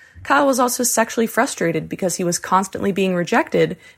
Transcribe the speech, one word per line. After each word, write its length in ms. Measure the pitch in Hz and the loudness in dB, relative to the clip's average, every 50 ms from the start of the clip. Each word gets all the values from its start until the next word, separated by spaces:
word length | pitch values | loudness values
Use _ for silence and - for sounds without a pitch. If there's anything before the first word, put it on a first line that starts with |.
| - - _ - - | -20 -20 _ -12 -2
Kyle 220 | - 285 285 285 | 0 2 4 4
was 140 | 277 262 233 | 4 4 2
also 240 | 254 240 247 - 247 | 2 0 0 0 -2
sexually 440 | - - 220 226 226 - 240 226 226 | 0 0 0 0 0 0 -2 -2 0
frustrated 600 | - 220 240 277 - - 185 165 160 160 160 160 | 0 0 0 0 -2 -2 -2 -2 0 -2 -4 -6
because 280 | - - 196 180 - - | -6 -4 -4 -2 -2 -2
he 80 | 185 | -2
was 140 | 170 170 - | -2 -2 -4
constantly 520 | - - 185 190 196 - - - 196 202 | -2 0 2 2 2 0 -4 -4 -2 -2
being 240 | 185 196 190 185 180 | 0 0 0 0 0
rejected 640 | 175 175 - 226 247 330 - - 175 160 160 175 - - - - | 0 0 0 0 0 0 2 2 2 2 2 0 -6 -14 -20 -16